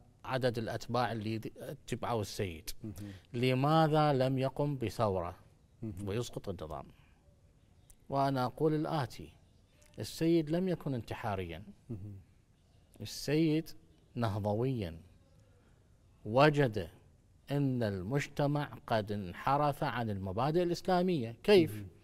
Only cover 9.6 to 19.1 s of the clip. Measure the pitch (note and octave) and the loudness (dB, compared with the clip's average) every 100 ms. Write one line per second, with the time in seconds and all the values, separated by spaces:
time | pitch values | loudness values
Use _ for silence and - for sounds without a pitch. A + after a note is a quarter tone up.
9.6 | _ - - - A2 - E3 E3+ D3+ E3+ | _ -20 -20 -10 -10 -2 2 2 2 0
10.6 | F#3 E3 D3+ B2+ - - A2+ F#2+ F2 D#2+ | 0 -2 -2 -4 -4 -6 -4 -4 -4 -8
11.6 | - - - G#2+ G#2 G2 - - _ _ | -12 -20 -12 -10 -10 -14 -18 -20 _ _
12.6 | _ - - - G#2 - - D3+ E3 D3+ | _ -20 -20 -14 -10 -6 0 2 4 2
13.6 | E3 - - - _ A#2+ A#2 G2+ G2+ G#2 | -2 -12 -20 -20 _ -2 0 0 0 2
14.6 | C3 B2 F2 E2 - - - - - - | 0 -2 -4 -8 -16 -20 -20 -20 -20 -20
15.6 | _ - _ _ _ - G#2+ A#2+ D3+ D3 | _ -20 _ _ _ -14 0 6 8 8
16.6 | C3 G#2 E2+ - - - _ - - C#3+ | 2 2 -6 -14 -20 -20 _ -20 -4 0
17.6 | C#3 B2 A2 G2 F2+ C#3+ - - C#3+ D3 | 0 2 0 0 -2 -2 -2 -2 0 0
18.6 | C#3+ - - A2+ G#2 | -4 -10 -2 0 0